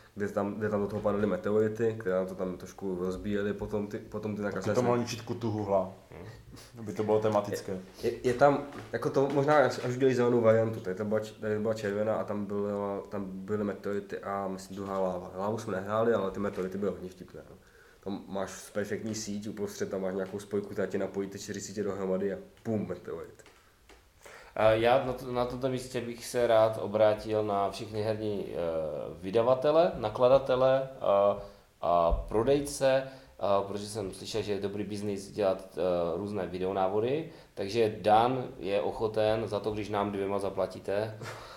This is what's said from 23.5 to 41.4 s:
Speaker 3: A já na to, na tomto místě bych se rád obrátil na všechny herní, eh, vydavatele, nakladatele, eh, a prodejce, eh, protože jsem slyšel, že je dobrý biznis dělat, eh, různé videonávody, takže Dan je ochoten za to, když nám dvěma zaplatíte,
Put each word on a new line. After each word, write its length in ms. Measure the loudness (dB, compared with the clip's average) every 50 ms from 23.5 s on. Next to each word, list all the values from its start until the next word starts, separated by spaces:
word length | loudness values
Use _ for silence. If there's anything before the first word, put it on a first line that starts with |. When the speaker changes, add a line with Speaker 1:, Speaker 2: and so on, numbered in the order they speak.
| -20 -20 _ _ _ _ _ _ -20 -20 _ _ _ _ _ -20 -20 -20 -20 -12 -2
Speaker 3:
A 140 | 4 6 6
já 340 | 6 6 6 6 6 6 4
na 80 | 0 -4
to, 200 | -6 -6 -6 -2
na 120 | -2 -2
tomto 240 | -2 -2 -2 -2 -2
místě 320 | -2 -2 -6 -6 -6 -6
bych 260 | -6 -6 -8 -10 -10
se 200 | -6 0 0 4
rád 320 | 6 8 8 6 6 4 0 -4
obrátil 600 | -2 4 6 6 6 6 2 -2 -2 0 0 0
na 260 | 0 0 0 0 -2
všechny 320 | -2 -6 -10 -8 -6 -4 -2
herní, 440 | -2 -2 -2 -2 -4 -4 -4 -4 -6
eh, 60 | -4 -4 -2 -2 -2 -2 -2 -4 -4 -6 -8 -8 -10 -8
vydavatele, 720 | -8 0 2 4 4 4 4 4 4 4 6 6 4 4 2
nakladatele, 920 | -2 -4 -4 0 4 6 6 6 6 6 4 2 4 4 4 4 4 0 -2 -8
eh, 480 | -4 0 4 4 6 6 4 4 2 -4 -12 -16 -20 -20 _ _ _
a 320 | 0 2 4 4 4 4 2 2 -2 -2
prodejce, 760 | 0 0 4 4 4 2 2 -2 -4 0 2 4 4 2 0
eh, 640 | -2 -10 -16 -20 -20 -12 -4 0 2 2 2 2
protože 200 | 0 -4 -6 -6
jsem 280 | -6 -6 -6 -6 -6 -6
slyšel, 280 | -8 -10 -4 -4 -4 -2
že 100 | -2 -2
je 80 | -2
dobrý 240 | -2 -4 -4 -4 -6
biznis 460 | -6 -6 -6 -4 -4 -4 -4 -6 -10
dělat, 480 | -2 2 2 2 2 0 -4 -12 -6 -2
eh, 400 | 0 2 2 2 0 0 -2 -2
různé 280 | -4 -4 -4 -4 -6
videonávody, 840 | -4 -4 -4 -2 -2 0 0 0 2 2 0 0 0 0 -2 -4 -8 -12 -18 -20 -20 _
takže 420 | -8 -6 -2 2 2 2 2 0 0
Dan 440 | 4 6 6 6 6 6 2 0 -4 -6 -10 -8
je 220 | -4 -2 0 0
ochoten 680 | 0 0 -2 0 -2 0 2 2 2 4 2 2 0 -2
za 120 | -2 -2
to, 100 | -2 -2
když 180 | -2 -2 -4 -2
nám 240 | 0 0 0 0 0
dvěma 260 | -2 -2 0 0 0
zaplatíte, 800 | -2 -2 0 0 -2 -2 -2 -8 -4 -2 0 0 0 -2 -6 -10 -12 -12 -12 -12